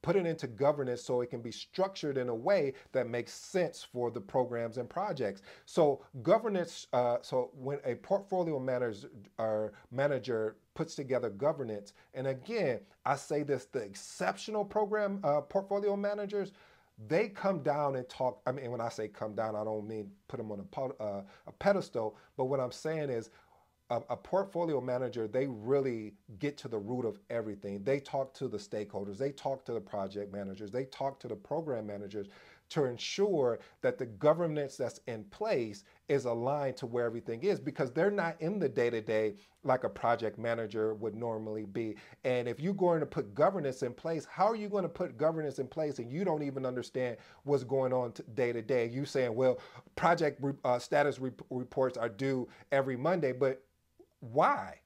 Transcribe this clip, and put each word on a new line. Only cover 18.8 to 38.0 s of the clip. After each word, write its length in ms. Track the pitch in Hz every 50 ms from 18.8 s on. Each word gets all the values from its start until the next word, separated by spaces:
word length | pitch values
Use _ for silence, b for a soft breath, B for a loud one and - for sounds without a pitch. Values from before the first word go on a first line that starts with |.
| 117
say 220 | 117 - - 110 104
come 260 | - - 110 110 104
down, 180 | 110 110 110 107
I 120 | 104 107
don't 200 | 110 110 107 104
mean 240 | 107 110 107 104 98 - _ _ -
put 100 | - 120
'em 100 | 113 107
on 120 | 104 101
a 20 | 95
po-, 320 | - - 147 135 131 -
uh, 260 | - 107 104 98 101 98 B B B B
a 60 | -
pedestal, 640 | - _ - 202 202 185 - - - 120 110 110 B B B B B
but 80 | - 131
what 160 | 127 139 135
I'm 100 | 127 120
saying 380 | - - - 156 160 160 151 139
is 220 | 123 117 107 - b b b b b b b b b b _ _
a, 120 | 123 117 - -
a 60 | 123
portfolio 640 | - - - - 190 196 196 - 170 170 165 151 127
manager, 480 | 123 127 123 127 131 120 104 120 110
they 180 | 107 101 131 139
really 680 | 139 123 107 104 120 139 139 135 131 120 113 107 104 98 _ _ - 110 92
get 180 | - 143 143 -
to 100 | - 123
the 80 | 113
root 260 | 107 98 107 127 123 120
of 160 | 110 101 - - _
everything. 540 | 110 117 110 107 101 101 - 101 98 101 98
They 160 | 135 139 143
talk 340 | 139 - - 139 135 - -
to 120 | - 139
the 100 | 123 107
stakeholders, 600 | 101 - - - 107 107 101 - 98 101 101 98
they 160 | 104 131 143 139
talk 320 | - - 139 135 131 -
to 80 | - 117
the 80 | 110
project 500 | 98 - - 104 98 98 101 101 101 98
managers, 400 | 95 104 98 98 95 98 107 98
they 140 | 113 127 135
talk 340 | 135 - - 135 139 135 -
to 80 | -
the 80 | 120 110
program 500 | 98 - - 143 160 165 151 127 113 107
managers 420 | 104 101 101 104 95 101 104 101 101 B B B B B B B
to 180 | _ - 160 143
ensure 760 | 127 120 117 - - - - 196 208 185 156 131 120 117 B B B B B
that 180 | - 127 120 -
the 80 | 131
governance 680 | 120 107 95 147 147 160 165 175 165 151 151 143 131 -
that's 240 | - 127 113 - - _
in 180 | - 117 110 104
place 580 | 101 - - 208 226 196 135 117 110 101 - - b b b b
is 180 | - 143 139 123
aligned 500 | 123 117 117 117 131 143 147 139 - 127
to 100 | - 139
where 180 | 117 117 120 120
everything 380 | 117 113 117 - - 113 117 147
is, 160 | 202 190 -
because 320 | 131 - - - 143 123
they're 180 | - 160